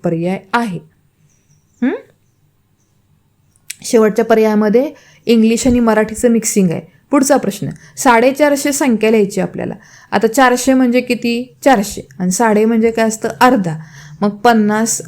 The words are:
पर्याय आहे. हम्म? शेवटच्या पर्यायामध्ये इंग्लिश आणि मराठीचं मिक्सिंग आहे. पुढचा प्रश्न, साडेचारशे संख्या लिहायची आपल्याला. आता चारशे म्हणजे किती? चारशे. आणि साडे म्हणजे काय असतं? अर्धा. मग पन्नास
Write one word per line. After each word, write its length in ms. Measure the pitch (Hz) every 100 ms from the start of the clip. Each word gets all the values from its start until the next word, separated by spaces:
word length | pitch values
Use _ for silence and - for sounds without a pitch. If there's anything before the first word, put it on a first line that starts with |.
पर्याय 360 | 175 165 175 190 -
आहे. 260 | 233 233 170 - _ _ _ _ _ _ _ _ -
हम्म? 140 | 247 466 - _ _ _ _ _ _ _ _ _ _ _ _ _ _ _ - -
शेवटच्या 420 | - 233 214 214 226
पर्यायामध्ये 680 | 220 214 214 214 220 294 - _ _ -
इंग्लिश 420 | 233 220 233 262
आणि 120 | 247
मराठीचं 500 | 226 214 214 220 247
मिक्सिंग 420 | 226 220 - 185
आहे. 100 | 156 - _ -
पुढचा 260 | 285 277 277
प्रश्न, 320 | - - 139 156 - -
साडेचारशे 760 | 269 233 247 277 294 285 294
संख्या 400 | 277 294 214 220
लिहायची 300 | 220 202 196
आपल्याला. 320 | 175 - - - - - -
आता 160 | 185 220
चारशे 460 | 220 254 247 269
म्हणजे 280 | 262 254 247
किती? 540 | 247 233 240 233 254 _
चारशे. 440 | 285 240 208 - - -
आणि 120 | 180
साडे 340 | 185 226 208 220
म्हणजे 260 | 226 226
काय 160 | 226 220
असतं? 220 | 220 226 -
अर्धा. 360 | 254 262 180 156 - - - -
मग 80 | 202
पन्नास 720 | 208 240 226 208 214 226 -